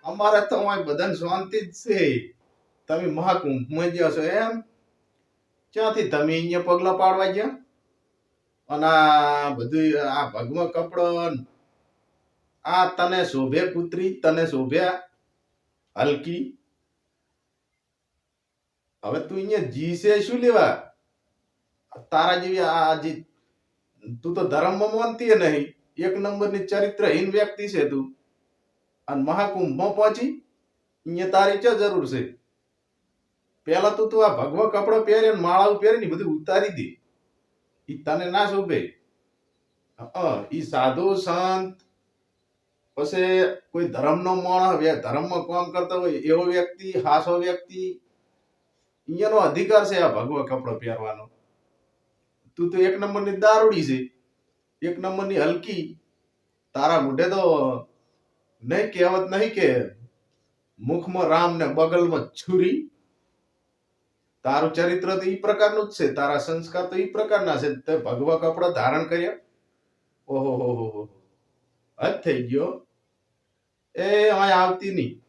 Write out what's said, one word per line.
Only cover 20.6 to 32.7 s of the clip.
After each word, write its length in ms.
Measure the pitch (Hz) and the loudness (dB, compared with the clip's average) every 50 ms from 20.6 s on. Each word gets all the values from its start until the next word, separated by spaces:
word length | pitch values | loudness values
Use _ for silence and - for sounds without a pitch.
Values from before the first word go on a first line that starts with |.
| 170 107 - - - - _ _ _ _ _ _ _ _ _ _ _ _ _ _ _ _ _ _ _ _ - 120 - _ | 4 4 2 -4 -8 -20 _ _ _ _ _ _ _ _ _ _ _ _ _ _ _ _ _ _ _ _ -20 -20 -12 _
તારા 240 | 170 156 165 185 180 | 0 2 2 2 2
જેવી 240 | 175 180 185 185 185 | 0 -2 -4 -2 0
આ, 140 | 175 160 165 | 0 0 2
આ 280 | 165 160 160 160 151 | 2 2 2 0 0
જે, 240 | 151 160 160 165 165 _ _ _ _ _ _ _ _ _ _ _ _ _ _ _ - 120 120 - - | -2 -8 -8 -8 -14 _ _ _ _ _ _ _ _ _ _ _ _ _ _ _ -16 -16 -16 -10 -8
તું 120 | 170 175 | -6 -2
તો 120 | 196 - | -2 -2
ધર્મમાં 480 | 127 139 151 151 190 190 202 208 214 220 | 0 0 0 0 0 0 0 -2 0 0
માનતી 340 | 226 233 233 226 226 240 226 | -2 -2 -2 -4 -4 4 4
ય 60 | 214 | 4
નહીં. 380 | 185 175 156 151 143 143 - - _ _ _ _ | 6 6 2 2 0 -4 -6 -10 _ _ _ _
એક 200 | - 175 190 185 | -6 -4 -4 -2
નંબરની 500 | 202 202 208 202 202 208 196 196 190 - | -2 -4 -4 -2 -2 -2 -2 -2 -4 -4
ચરિત્રહીન 640 | - 202 202 202 202 202 - 208 175 156 165 190 196 | -2 0 0 0 0 0 0 2 2 2 2 0 0
વ્યક્તિ 360 | 190 208 208 208 - - 208 | 0 0 0 0 -4 -10 -10
છે 220 | 202 190 165 147 143 | -4 -2 -2 0 0
તું. 260 | 139 139 135 131 - _ _ _ _ _ _ _ _ _ _ _ _ _ _ _ _ _ _ | -2 -4 -6 -8 -12 _ _ _ _ _ _ _ _ _ _ _ _ _ _ _ _ _ _
અને 160 | - 143 139 135 | -6 -4 -2 0
મહાકુંભમાં 720 | 151 165 196 202 - 196 196 175 151 131 139 185 208 202 | 0 0 0 0 -2 0 -2 -2 -2 -2 -2 -2 -2 2
પહોંચી, 360 | 202 214 214 214 226 247 302 - - _ _ _ _ _ _ _ _ _ _ _ _ _ | 2 2 2 2 0 -4 -6 -6 -8 _ _ _ _ _ _ _ _ _ _ _ _ _
અહીંયા 240 | 160 170 175 190 185 | -8 -6 -4 -2 2
તારી 280 | 190 190 202 202 196 | 4 4 6 4 2
ક્યાં 180 | 196 - 240 220 | 2 2 2 2
જરૂર 320 | 196 208 202 185 160 139 | 2 0 0 0 -2 -4
છે? 300 | 120 131 120 - - - _ _ _ _ _ _ _ | -2 -4 -6 -6 -8 -12 _ _ _ _ _ _ _